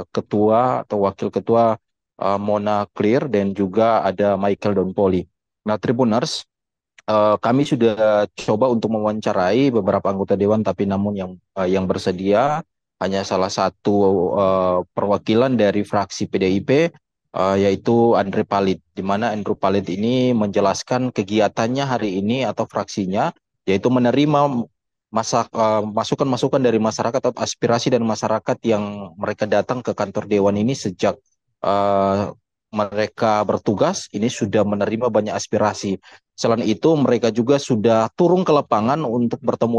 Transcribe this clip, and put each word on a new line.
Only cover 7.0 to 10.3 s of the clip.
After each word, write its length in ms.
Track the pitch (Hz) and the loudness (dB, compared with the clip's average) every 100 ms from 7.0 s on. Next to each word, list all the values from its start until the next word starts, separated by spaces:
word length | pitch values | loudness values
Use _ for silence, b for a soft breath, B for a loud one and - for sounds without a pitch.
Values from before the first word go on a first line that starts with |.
| - | -2
eh, 320 | 107 107 101 | 2 2 2
kami 320 | 117 131 147 | 2 0 0
sudah 560 | 135 113 104 107 104 104 | 2 2 2 2 2 0
coba 320 | - - 107 131 | -4 -2 0 2
untuk 320 | 117 107 110 | 2 0 -2
mewawancarai 720 | 107 107 107 101 90 120 139 | -2 -2 -2 0 2 2 2
beberapa 400 | 117 98 98 95 | 2 2 0 0
anggota 240 | 98 98 | -2 -2